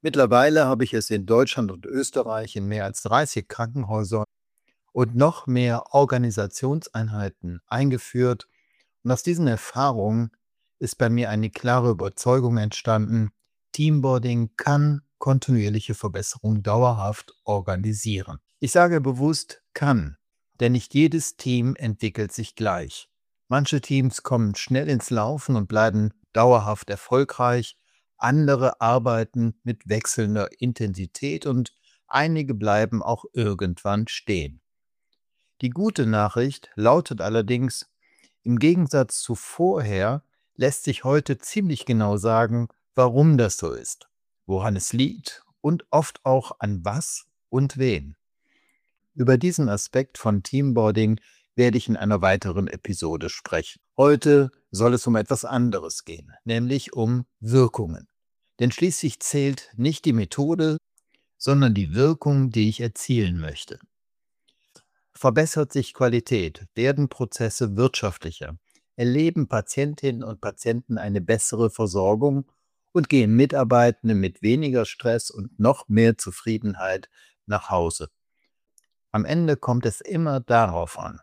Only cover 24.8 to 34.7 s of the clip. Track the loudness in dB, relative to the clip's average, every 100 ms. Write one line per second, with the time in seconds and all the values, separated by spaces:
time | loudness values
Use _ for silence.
24.8 | 0 -2 -2 -2 -2 -4 -2 -2 0 2
25.8 | 2 2 -2 -4 _ 2 6 6 2 -6
26.8 | -6 -10 0 0 0 0 0 0 -2 -12
27.8 | _ _ _ _ 2 2 4 4 2 2
28.8 | 2 2 2 0 -2 -2 -2 -2 -8 -8
29.8 | -4 -4 -2 -2 0 0 -4 -4 -6 -4
30.8 | -6 -6 -10 -8 -8 -6 -2 -2 -2 _
31.8 | _ _ _ -2 0 -2 -2 -2 2 2
32.8 | 2 -2 -2 -6 -6 -4 -2 -2 -4 -4
33.8 | -2 -2 -4 -8 -4 -4 -4 -12 _